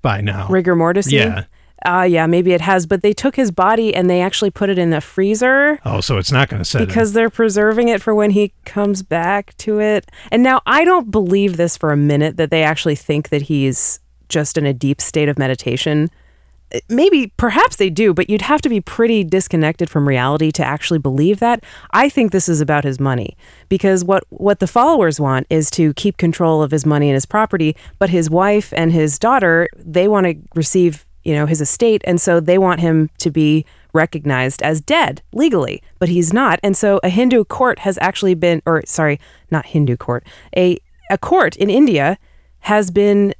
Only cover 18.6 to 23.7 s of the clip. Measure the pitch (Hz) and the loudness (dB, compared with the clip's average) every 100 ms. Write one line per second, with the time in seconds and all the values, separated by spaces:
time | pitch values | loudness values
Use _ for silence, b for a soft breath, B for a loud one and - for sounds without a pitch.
18.6 | 302 220 - - 233 226 175 185 185 170 | 0 -4 -4 -2 0 2 0 -2 0 0
19.6 | 156 160 170 156 143 131 127 147 156 160 | 0 -2 -4 0 0 0 0 0 -2 -2
20.6 | 131 147 - 165 139 131 160 202 233 233 | -4 -4 -2 -2 -2 0 0 2 0 -2
21.6 | B B B 208 277 277 226 190 170 160 | B B B 0 0 2 0 0 0 -2
22.6 | 147 147 143 131 135 127 110 - b b | 0 0 -2 -2 -2 -2 -6 -12 b b
23.6 | b | b